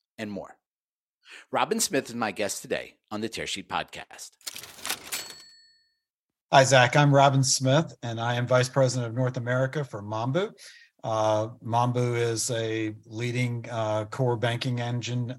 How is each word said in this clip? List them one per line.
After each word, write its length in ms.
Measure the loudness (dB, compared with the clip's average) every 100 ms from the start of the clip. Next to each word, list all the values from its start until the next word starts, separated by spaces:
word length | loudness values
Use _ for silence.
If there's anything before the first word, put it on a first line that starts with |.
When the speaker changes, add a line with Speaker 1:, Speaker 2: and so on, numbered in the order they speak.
| _ -12
Speaker 1:
and 140 | -8
more. 260 | -8 -12 -18 _ _ _ _ _ _ -20 -20 -4
Robin 300 | 0 0 0
Smith 300 | -2 -2 -4
is 40 |
my 160 | -4 -4
guest 300 | -2 -4 -4
today 360 | -6 -6 -6 -18 -12
on 120 | -8
the 60 | -8
Tearsheet 380 | -6 -8 -8 -6
Podcast. 680 | -6 -6 -10 -16 -18 -20 _ -16 -14 -16 -12 -8 -8 -8 -10 -10 -18 -20 _ _ _ _ _ _ _ _ _ 4
Speaker 2:
Hi, 100 | 6
Zach. 320 | 8 8 6
I'm 200 | 6 6
Robin 280 | 8 6 6
Smith, 540 | 2 2 2 2 2 -6
and 180 | -8 -4
I 140 | -2
am 120 | -2 2
Vice 220 | 2 2
President 400 | 2 2 0 -4
of 80 | -2
North 220 | -2 -2
America 440 | -2 0 -2 -4
for 200 | -6 -8
Mambu. 500 | -6 -4 0 0 -2 -6 -20 -20 -20 _
Uh, 460 | -4 2 2 2 0 -6
Mambu 520 | -2 2 2 2 0 0
is 340 | 0 -2 -2
a 440 | -2 -2 -2 -4 -8 -12
leading, 580 | -8 -4 -2 -2 -4 -6
uh, 340 | -4 -2 -2 -4
core 300 | -2 0 0
banking 440 | -2 -2 -2 -4
engine, 540 | -4 -4 -4 -4 -4